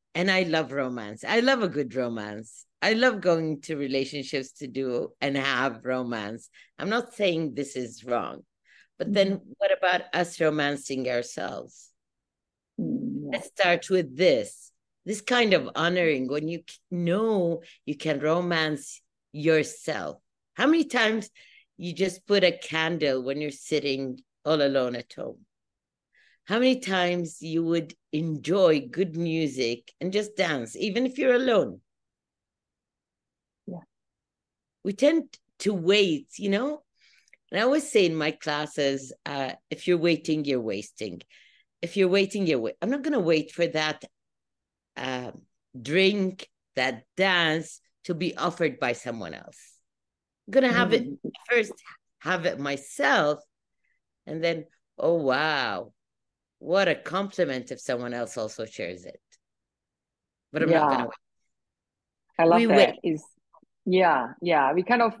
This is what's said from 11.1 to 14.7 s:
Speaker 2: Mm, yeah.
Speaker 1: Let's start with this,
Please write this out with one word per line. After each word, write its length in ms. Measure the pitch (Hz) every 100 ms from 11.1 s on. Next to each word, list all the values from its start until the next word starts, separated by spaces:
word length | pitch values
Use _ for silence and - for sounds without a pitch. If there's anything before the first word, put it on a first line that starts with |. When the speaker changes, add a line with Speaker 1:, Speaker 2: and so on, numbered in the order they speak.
| 120 - - 92 - 64 - - _ _ _ _ _ _ _ _ -
Speaker 2:
Mm, 440 | 165 - - 139
yeah. 60 | 143
Speaker 1:
Let's 160 | 196 -
start 420 | - 180 170 -
with 260 | 185 143 131
this, 540 | 175 123 101 - -